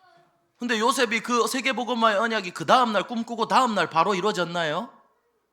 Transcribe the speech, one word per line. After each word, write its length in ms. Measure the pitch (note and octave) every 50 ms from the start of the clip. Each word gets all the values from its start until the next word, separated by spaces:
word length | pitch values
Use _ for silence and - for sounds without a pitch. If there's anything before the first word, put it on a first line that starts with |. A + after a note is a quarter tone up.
| _ - _ _ _ _ _ _ _ _ _
근데 220 | _ A#3+ A#3 A#3 G#3+
요셉이 400 | A3 B3 B3+ C4+ B3+ G#3+ A3+ A3
그 280 | - - A#3+ A#3+ G#3
세계복음화의 720 | A3 - C4 G#3+ C4+ B3 A3 B3 G#3+ B3 A3+ A3+ A3+ G#3
언약이 340 | G3 A3+ A#3 A3+ G#3+ F#3+ F3
그 140 | - - E3
다음날 420 | - A3 C4 B3+ A#3 G#3+ F#3+ F#3
꿈꾸고 400 | - A#3+ A3+ A3+ - A#3+ G#3+ A3
다음날 420 | - B3+ C#4+ C4 A#3+ G#3+ F#3+ E3 -
바로 260 | D3+ E3 E3+ G3+ G#3
이루어졌나요? 760 | F3+ F3 G#3 F#3 F3+ F3 E3 E3+ F3 E3 D3+ D3 F3 A#3 - - - _ _ _ _ _ _ _ _ _ _